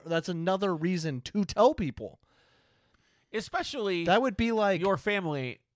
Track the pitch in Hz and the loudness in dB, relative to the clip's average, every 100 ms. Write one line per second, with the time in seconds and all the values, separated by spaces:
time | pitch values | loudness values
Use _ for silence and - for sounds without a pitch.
0 | 165 165 185 165 175 190 202 160 175 175 | 0 -2 -2 -2 0 0 0 0 0 0
1 | 160 127 - 208 190 - 247 311 151 - | -2 -6 -4 -2 0 4 4 4 -4 -6
2 | 95 - _ _ _ _ _ _ _ _ | -12 -14 _ _ _ _ _ _ _ _
3 | _ _ _ 220 - 359 339 277 202 175 | _ _ _ -8 -4 -4 -4 -4 -2 0
4 | 170 208 262 190 226 220 202 175 196 185 | 4 4 2 0 0 2 2 2 0 0
5 | 214 202 170 143 123 - _ | 0 -2 -2 -4 -6 -10 _